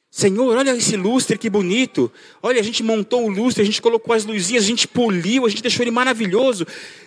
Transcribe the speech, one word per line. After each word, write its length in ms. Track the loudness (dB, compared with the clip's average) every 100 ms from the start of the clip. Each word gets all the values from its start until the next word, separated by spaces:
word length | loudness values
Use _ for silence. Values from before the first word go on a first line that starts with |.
| _
"Senhor, 440 | -2 0 2 2 2
olha 200 | 0 0
esse 200 | -2 -2
lustre, 420 | 0 0 0 -2
que 100 | -2
bonito. 640 | 0 0 0 0 0 -2 -4 -20 -6
Olha, 160 | -2 0
a 60 |
gente 180 | 0 -2
montou 420 | -2 -2 0 0
o 40 | 0
lustre, 340 | 0 0 2
a 20 |
gente 160 | 0 0
colocou 320 | 0 0 0
as 120 | -2
luzinhas, 400 | -2 -4 -2 0
a 20 | 0
gente 220 | 0 -2
poliu, 580 | 0 0 0 0 0 0
a 20 |
gente 140 | 0
deixou 220 | -2 -2
ele 80 | 0
maravilhoso." 760 | 0 0 0 0 2 2 0 -6 -10 -18 -20